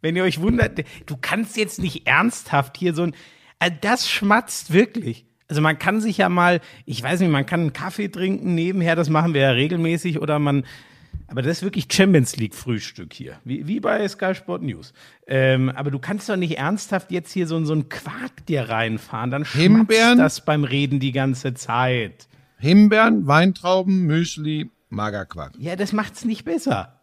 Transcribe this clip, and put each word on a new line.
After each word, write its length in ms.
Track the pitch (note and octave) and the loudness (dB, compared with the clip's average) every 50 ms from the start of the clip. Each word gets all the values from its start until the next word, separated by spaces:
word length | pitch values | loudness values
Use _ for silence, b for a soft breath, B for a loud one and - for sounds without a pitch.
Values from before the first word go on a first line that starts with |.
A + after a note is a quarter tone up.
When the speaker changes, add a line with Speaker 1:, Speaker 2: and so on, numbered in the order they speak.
Speaker 1:
Wenn 140 | - D#3+ E3 | -4 -2 -2
ihr 60 | F3+ | 0
euch 180 | F#3 F#3 - D3+ | 0 0 0 0
wundert, 440 | E3 G#3+ A#3 A#3+ A3 - - - D#3 B B B B | 0 0 2 2 0 0 -2 -8 -10 B B B B
du 100 | - D3 B2+ | -12 -10 -8
kannst 360 | - - E3+ G3+ A3+ G#3 - | -4 -4 -2 -2 -2 -4 -2
jetzt 240 | A3 G#3+ - - - | -4 -4 -4 -4 -6
nicht 260 | F#3 F3 B2+ - _ | -6 -6 -6 -6 _
ernsthaft 720 | - C3 D3+ F#3 A#3 - - - - - C#3+ C3+ - - | 2 2 4 4 2 -2 -4 -8 -2 0 0 0 0 -6
hier 180 | - F3 F3 E3 | -4 -2 -2 0
so 80 | D3+ | 0
ein, 120 | F3 E3+ C#3+ b b b b b b b b b | -2 -2 -4 b b b b b b b b b
also 160 | E3+ F3+ E3+ C#3+ | -2 -2 -2 -2
das 280 | - G3+ A#3+ B3+ - - | 0 0 0 0 0 -4
schmatzt 640 | - - G#3 G3+ G#3 A3+ A#3+ - - - - - | -4 -2 2 4 2 2 2 -2 -12 -12 -6 2
wirklich. 520 | D3+ F#3 A#3+ - - A#3+ F#3+ A#2 A#2 - _ _ _ _ _ _ | 4 4 4 4 0 -8 -6 -6 -8 -10 _ _ _ _ _ _
Also 120 | D#3 D3+ | -2 2
man 180 | D3+ D#3 D#3 - | 2 2 0 0
kann 220 | - F#3+ G3+ A3 | -2 0 0 0
sich 180 | G#3+ A3+ F#3+ - | 0 -2 0 0
ja 100 | G3 F3+ | 0 2
mal, 320 | F3+ F3+ F3 F3 F3+ E3 b b b b b | 4 4 4 4 4 2 b b b b b
ich 160 | - B2+ - | -10 -10 -6
weiß 180 | A#2+ C3 E3+ F3 | -4 -4 0 2
nicht, 100 | F#3+ F3 | 2 2
man 160 | D3+ C#3 C#3 | 2 2 0
kann 140 | - F3 E3+ | 0 -2 -2
einen 120 | E3+ D3+ | -2 -2
Kaffee 360 | B2+ - - F#3 - - G#3 G3 | -4 -6 -10 -8 -6 -6 -6 -6
trinken 460 | - E3+ F#3 F#3+ G3 G3 - F#3 F3 | -4 -4 -4 -2 -2 -2 -2 -2 -2
nebenher, 400 | E3 E3 F3+ F#3+ G3 E3+ E3+ E3 | 0 -2 -2 -2 0 0 0 2
das 140 | E3 E3+ C#3+ | 0 0 2
machen 260 | D#3 D#3 D#3+ E3+ D#3+ | 2 2 2 2 2
wir 60 | C#3 | 2
ja 80 | C3+ C3+ | 2 4
regelmäßig, 680 | B2+ A#2+ C3+ D#3 F3+ E3+ E3 E3 E3+ E3 - F3+ D#3 D#3 | 4 2 0 0 0 -2 0 0 -2 -2 -2 -4 -4 -4
oder 180 | D#3 D3+ D3+ D3 | -2 -2 0 0
man, 260 | D3 C#3+ C#3 C#3 C3 B B B B B B B B B B B B | 0 2 0 0 -2 B B B B B B B B B B B B
aber 160 | - - B2 | -10 -8 -4
das 160 | B2 C#3+ E3+ - | -2 -2 -4 -4
ist 40 | F3+ | -4
wirklich 240 | G3+ - G3+ - - | -4 -4 -4 -4 -2
Champions 460 | - - F#3+ G3 F#3 D3+ B2+ - - | 2 2 4 6 6 4 2 2 -2
League 180 | - A2 G2+ - | -6 -6 -6 -8
Frühstück 580 | - - B2 A#2 G#2 - - - - F2+ D#2 | -10 -8 -6 -6 -6 -6 -12 -16 -16 -18 -18
hier, 280 | - - C3 B2+ B2+ - _ | -16 -16 -16 -16 -16 -18 _
wie, 220 | A#2+ C3 - D3 | -10 -10 -8 -6
wie 140 | D3 G#3 - | -6 -6 -4
bei 260 | - - G#3+ A3 G#3+ | -2 -2 -2 -2 -2
Sky 280 | F#3+ - - G3 F#3 F#3 | -4 -6 -4 -4 -4 -4
Sport 260 | F#3+ - - F3 - | -6 -8 -10 -10 -8
News. 300 | E3+ C#3 G#2 D#2 - - b b b b b b _ | -6 -8 -10 -10 -14 -20 b b b b b b _
Ähm, 440 | - C3 C3+ C3 C3 C3 B2+ C3 C3 | -4 0 2 4 4 4 2 2 0
aber 200 | B2+ C3 C#3 C#3+ | -2 -4 -6 -6
du 80 | C3+ C#3 | -6 -6
kannst 300 | B2+ - G#3 G#3+ - - | -6 -6 -6 -6 -4 -4
doch 80 | G#3+ | -2
nicht 220 | F#3+ F3+ D#3+ D#3 - | -2 -2 -2 -4 -4
ernsthaft 520 | C3+ D3+ G3+ G3+ - - G#3 F#3 - - | -2 -2 -2 -4 -4 -4 -6 -6 -4 -4
jetzt 220 | F3 F3+ E3 - | -8 -8 -8 -6
hier 160 | - F#3+ F3 D#3 | -4 -4 -4 -2
so, 140 | D#3+ E3 D#3+ | -2 -2 -2
so 80 | D3 | 0
einen 160 | D#3 D#3 C#3+ D#3 | 0 -2 -2 -4
Quark 580 | - - - C#3+ B2+ B3 B3+ C4 _ - - | -8 -12 -12 -12 -10 -10 -10 -12 _ -14 -6
dir 220 | - D#3+ C#3+ A#2+ A2 | -4 -2 -2 -2 -2
reinfahren, 640 | A2+ A2 A2+ A2+ A2 G#2 - - - A2 A#2 B2+ | -2 -2 -2 -2 -4 -6 -8 -8 -8 -6 -6 -4
dann 120 | B2+ C#3+ D3+ | -4 -4 -6
schmatzt 160 | - - C#3 | -4 0 4
Speaker 2:
Himbeeren? 560 | D#3+ F#3 G#3 A3+ A3+ G#3 A3 A3 A3+ A#3+ A#3+ B3 | 6 6 8 6 6 4 4 4 6 6 6 6
Speaker 1:
das 260 | - D3+ - - _ | 6 4 0 -2 _
beim 180 | - D3+ D3 D3 | 0 0 0 0
Reden 360 | A#2+ B2+ C#3 C#3+ C#3 C3+ C#3 | 0 0 0 0 0 0 0
die 120 | B2+ C#3 | 0 0
ganze 420 | B2 C#3 C3+ C3+ C3 B2+ - C3+ A#2+ | 0 0 0 0 -2 -2 -4 -6 -6
Zeit. 720 | - - - A2+ A#2+ B2+ B2+ B2+ B2 A2 F#2+ - _ - _ _ _ _ _ _ _ | -6 -6 -4 0 0 2 2 0 -2 -2 -6 -10 _ -20 _ _ _ _ _ _ _
Speaker 2:
Himbeeren, 680 | - C#3+ F3 G3+ G#3 G#3 G#3+ G#3+ A3 A#3 A3+ G#3 F3 | 2 6 8 8 8 8 8 6 6 4 4 2 2
Weintrauben, 760 | C3+ C#3+ D#3 F3 G3 F3+ - - F3 F#3 F#3+ F#3 F#3+ F#3+ F#3+ F3+ | 4 4 6 6 4 2 0 0 0 2 2 2 2 0 2 2
Müsli, 640 | D#3 D3+ D#3+ E3+ D#3+ - D#3 D3+ D3+ D#3 D3+ D3 - _ _ _ _ | 2 2 0 0 -2 -6 -8 -6 -4 -4 -4 -6 -8 _ _ _ _
Magerquark. 640 | A2+ G2+ G#2 G#2+ G2+ G#2 F#2 - - F2 D2 C2+ - - | -8 -6 -4 -4 -4 -6 -8 -8 -10 -12 -12 -12 -12 -12
Speaker 1:
Ja, 160 | C#3 D#3+ F3+ | -10 -10 -6
das 160 | F3+ G3+ F#3+ | -6 -6 -4
macht's 320 | G#3+ G#3 G#3+ - - - - | -2 -4 -4 -6 -10 -8 -6
nicht 200 | A#3 A3 - - | -6 -6 -4 -4
besser. 500 | - E4+ D#4+ - C#4 A3+ G3 F2+ - _ _ | -4 -4 -4 -2 -2 -2 -2 -4 -8 _ _